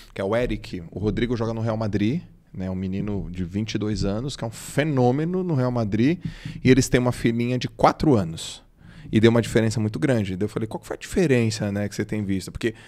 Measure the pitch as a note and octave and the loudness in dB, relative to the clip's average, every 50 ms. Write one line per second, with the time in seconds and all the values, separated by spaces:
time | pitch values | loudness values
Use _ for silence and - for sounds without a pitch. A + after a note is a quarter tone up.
0 | - - - - G2 G2 A2 A#2+ B2+ A2+ G#2+ G#2+ - - - F2+ E2 E2 - F#2 | -20 -14 -8 -6 -2 0 0 0 0 -2 -2 -6 -6 -10 -10 -10 -10 -10 -8 -4
1 | G2 G#2+ G2 A2 A#2 A2+ B2 A2+ A#2 A2+ A2+ A2+ A2 A#2 A2 A2 A2+ G#2+ G2+ G2+ | -2 -2 0 0 0 -2 0 -2 -2 -4 -2 -2 -2 -2 -2 -2 -2 -2 0 0
2 | G2+ G#2+ C#3 F3 - - - - _ _ - F#2+ F#2 F#2 F#2 F#2 F#2+ F#2 F#2 G2 | 0 0 0 -2 -6 -10 -20 -20 _ _ -10 -8 -6 -6 -4 -4 -4 -4 -4 -4
3 | G#2 G#2+ G#2 G2 E2+ E2 F2 F2+ F#2 E2 F#2 G2+ A2 A2 - G#2+ G#2+ G#2+ G#2+ F#2+ | -4 -4 -4 -6 -6 -8 -6 -6 -6 -4 -4 -4 -4 -2 -4 -4 -2 -2 -2 -2
4 | G2+ G2 G2 A2 B2+ D3 - - - A2+ - - - - - C#3+ D3 D#3+ C#3+ C3 | -2 -2 -2 -4 -6 -8 -8 -8 -10 -10 -10 -12 -16 -4 -2 0 0 2 2 4
5 | B2 B2 B2+ C#3+ D#3 E3+ F3+ F#3 F#3 F3+ D#3+ C3 B2+ B2+ B2 A#2+ A2+ G#2 G2 G#2 | 4 4 4 2 -2 -2 -2 -2 -2 0 0 0 0 0 0 0 0 0 2 2
6 | A#2 C#3+ F3+ - - E3 - - - D#3 - - - A#2+ C3 C3+ - - - B2+ | 2 2 2 0 -4 -10 -10 -10 -12 -12 -12 0 6 6 6 6 6 4 2 2
7 | B2 B2 A#2 - - A#2+ A2+ A#2 A#2+ A#2+ B2+ B2 - A#2 - - - D3+ - - | 2 2 0 0 0 0 0 2 0 0 0 -2 -4 -6 0 4 4 4 4 4
8 | - D#3 C3 G#2+ F#2 D#2+ E2 - - - - - - _ _ _ - - - - | 4 4 4 4 2 -2 -6 -10 -12 -14 -16 -16 -20 _ _ _ -20 -20 -20 -18
9 | - - - A2 G#2 A2+ A#2 A#2+ A2 - - A#2+ A2 A2 G#2+ A#2 G#2+ A2 G#2+ - | -10 0 4 6 8 8 8 6 2 4 2 2 2 2 0 0 -2 -2 -2 -2
10 | D#3 C#3+ B2+ A2+ G2+ G2 F#2+ F2+ G#2 G#2+ - - A2+ G#2+ - F3 - - - - | 0 0 2 0 0 -2 -2 -4 -4 -4 -2 -6 -6 -6 -8 -12 -10 -10 -12 -12
11 | - - - G#3+ F3+ D3 B2+ B2 A#2 A2 G#2+ - A2 G2+ G2+ G2+ G2+ G2 - - | -10 -4 0 0 2 4 4 4 2 2 0 -2 -4 -4 -2 -2 -4 -4 -4 -4
12 | A2 A2 G#2+ G#2+ G#2 F#2+ G2 F#2+ - - - - - A2+ - - - | -4 -4 -2 -4 -2 -2 -2 -4 -4 -8 -10 -6 -4 -4 -6 -6 -16